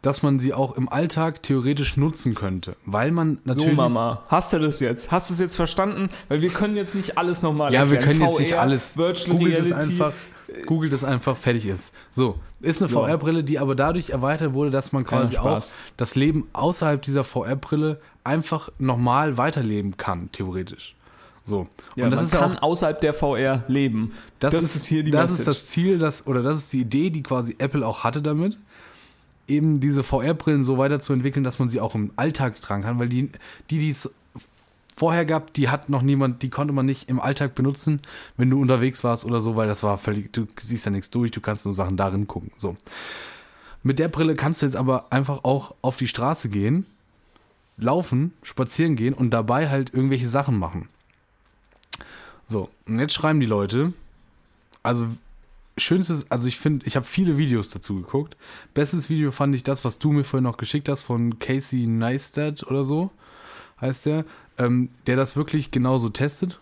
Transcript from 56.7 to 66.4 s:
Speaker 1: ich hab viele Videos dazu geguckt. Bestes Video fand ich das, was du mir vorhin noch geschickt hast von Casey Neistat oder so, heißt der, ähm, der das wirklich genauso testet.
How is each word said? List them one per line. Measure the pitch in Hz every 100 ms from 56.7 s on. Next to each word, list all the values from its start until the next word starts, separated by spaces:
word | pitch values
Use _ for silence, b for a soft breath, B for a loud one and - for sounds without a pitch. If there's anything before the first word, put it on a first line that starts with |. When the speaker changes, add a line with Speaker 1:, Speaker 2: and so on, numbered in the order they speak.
| 143 -
Speaker 1:
ich | 139
hab | 123
viele | - 185 143
Videos | 151 120 101
dazu | 95 - 98
geguckt. | 87 135 156 - B B B
Bestes | - 143 175 143
Video | 156 147
fand | 127 139
ich | 131
das, | 127 135
was | 123 -
du | 151
mir | 147
vorhin | 139 131 127
noch | 113
geschickt | 120 151 143
hast | 139
von | - 120 117 113
Casey | - 131 135 127 117
Neistat | 113 113 135 - - 151 147
oder | - 135 139
so, | 151 196 _ B B B B B _
heißt | 127 120 147
der, | 156 156 B B -
ähm, | 123 123 123 - -
der | 127
das | 135 143
wirklich | 147 156 135
genauso | 139 127 131 117
testet. | - 143 143